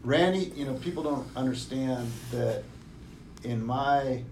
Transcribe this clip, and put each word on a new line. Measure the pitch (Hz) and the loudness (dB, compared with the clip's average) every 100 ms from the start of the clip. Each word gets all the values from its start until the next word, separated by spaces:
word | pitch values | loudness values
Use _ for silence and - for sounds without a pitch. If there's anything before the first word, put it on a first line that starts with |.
Randy, | 120 147 180 190 185 - | 4 6 6 4 0 -4
you | 139 | -4
know, | 127 | -2
people | 175 170 | -4 -2
don't | 151 139 123 - | -2 -2 -4 0
understand | 131 123 - 131 131 127 117 117 120 | 0 0 -2 -2 0 0 -2 -6 -6
that | 120 117 113 - - - - - - - - | 0 0 0 -4 -14 -16 -16 -16 -16 -18 -10
in | 120 117 113 | -4 -2 0
my | 127 139 143 135 123 120 | 2 6 6 4 -2 -4